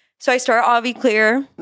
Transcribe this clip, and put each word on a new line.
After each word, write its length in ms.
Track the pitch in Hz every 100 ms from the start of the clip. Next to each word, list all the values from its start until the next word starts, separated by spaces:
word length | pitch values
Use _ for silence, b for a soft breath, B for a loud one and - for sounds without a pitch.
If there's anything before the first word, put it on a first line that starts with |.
| b b
So 120 | -
I 60 | 254
start 280 | 254 226 233
AviClear. 840 | 240 240 233 262 214 220 247 277 -